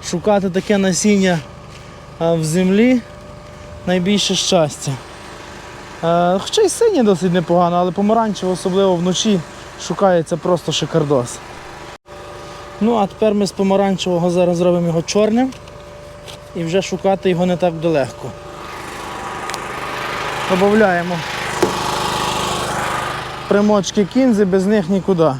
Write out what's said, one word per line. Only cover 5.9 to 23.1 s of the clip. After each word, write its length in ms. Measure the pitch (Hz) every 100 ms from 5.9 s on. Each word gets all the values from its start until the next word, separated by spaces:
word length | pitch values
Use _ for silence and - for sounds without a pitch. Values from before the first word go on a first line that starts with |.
| -
Е, 360 | 165 170 175 190
хоча 220 | - -
й 80 | 415
синє 340 | - 453 381
досить 300 | 220 185 185
непогано, 420 | 175 165 175 175 175
але 160 | 180
помаранчеве, 600 | 180 202 226 220 190 185
особливо 420 | 185 190 185 196 180
вночі, 440 | 175 180 220 196 151 - - -
шукається 560 | - 170 196 180 156 170
просто 340 | 170 175 -
шикардос. 680 | 156 151 165 147 143 120 - - - - - - - _ - - - - - - -
Ну, 140 | 214 233
а 120 | 196
тепер 260 | - 220
ми 140 | 208 196
з 40 |
помаранчевого 800 | - 196 196 196 190 - 180 175
зараз 280 | 175 175 175
зробимо 300 | 180 175 170
його 140 | 165
чорним. 500 | 165 202 214 226 262 254 - - - - - - - - - 196
І 80 |
вже 180 | 165 180
шукати 480 | 180 180 196 190 190
його 160 | 170 185
не 120 | 180
так 160 | 180
буде 140 | 165 165
легко. 400 | 156 127 - 127 - - - - - - - - - - - - - - - - - - - - - -
Добавляємо 680 | 185 196 214 208 175 175 175 147 - - - - - - - - - - - - - - - - - -